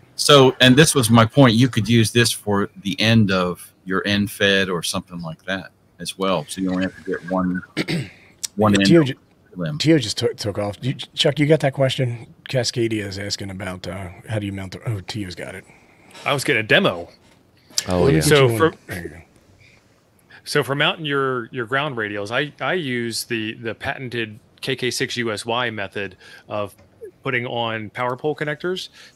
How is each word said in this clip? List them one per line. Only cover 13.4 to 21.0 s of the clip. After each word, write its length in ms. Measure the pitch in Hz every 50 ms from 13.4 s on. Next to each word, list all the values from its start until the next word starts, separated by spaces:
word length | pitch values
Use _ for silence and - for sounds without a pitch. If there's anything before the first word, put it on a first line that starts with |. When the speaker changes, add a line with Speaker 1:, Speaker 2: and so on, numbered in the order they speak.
| 104 98
Speaker 2:
about, 360 | 95 92 98 95 92 90 - 92
uh, 200 | 90 95 95 87 92 - - -
how 100 | 113 107
do 80 | 104
you 60 | 98
mount 200 | 98 98 95 95
the, 160 | - - - 123
oh, 120 | 110 98
Tio's 340 | 87 - - 110 98 92 85
got 200 | - - - 92
it. 100 | 95 - - - _ _ _ _ _ _ - - - -
Speaker 3:
I 80 | -
was 120 | 143 139 -
getting 160 | - 135 110
a 60 | 107
demo. 420 | 104 135 175 202 143 92 85 87 - - _ _ _ _ _ _ _ _ _ _ _ - - - -
Speaker 4:
Oh, 120 | 92 90
Speaker 2:
Let 40 | 87 -
me 40 | 156
Speaker 4:
yeah. 60 | 160
Speaker 2:
get 40 | 151 -
Speaker 3:
So 200 | 151 143 135 123
Speaker 2:
you 100 | 113 -
Speaker 3:
for 100 | 160 160
Speaker 2:
one. 80 | - - _ -
There 140 | - 92
you 60 | 85 82
go. 80 | 78 85 - _ _ _ _ _ _ _ _ _ _ _ _ _ _ _ _ _ _ _ _ _ - - -
Speaker 3:
So 180 | - - 147
for 120 | 135 123 135
mounting 300 | 143 151 170 196 180